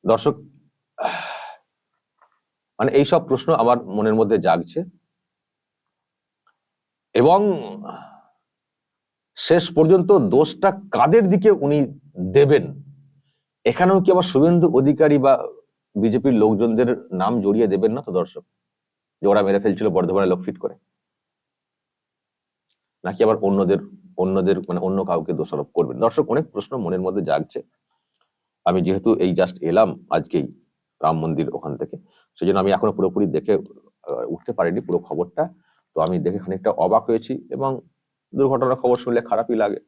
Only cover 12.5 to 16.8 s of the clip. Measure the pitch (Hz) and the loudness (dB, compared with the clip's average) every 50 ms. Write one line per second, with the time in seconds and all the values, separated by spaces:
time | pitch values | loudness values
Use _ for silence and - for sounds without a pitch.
12.5 | 147 131 87 - - - - - - _ _ _ _ _ _ _ _ _ _ _ | 4 2 2 -2 -12 -16 -18 -20 -20 _ _ _ _ _ _ _ _ _ _ _
13.5 | _ _ _ 113 120 - 180 185 196 190 185 196 185 180 180 180 - 135 151 170 | _ _ _ -4 0 2 2 4 4 4 4 4 2 2 2 0 2 2 4 4
14.5 | 175 175 170 165 - 131 135 143 143 135 160 151 147 143 131 139 131 - - - | 4 4 2 4 2 2 2 2 2 4 4 4 4 4 4 4 2 2 0 -10
15.5 | - - _ _ _ _ _ _ _ 104 107 113 107 123 131 139 123 107 107 107 | -12 -16 _ _ _ _ _ _ _ -2 0 0 0 0 0 2 2 4 2 2
16.5 | 110 98 117 117 110 110 | 2 2 0 0 2 0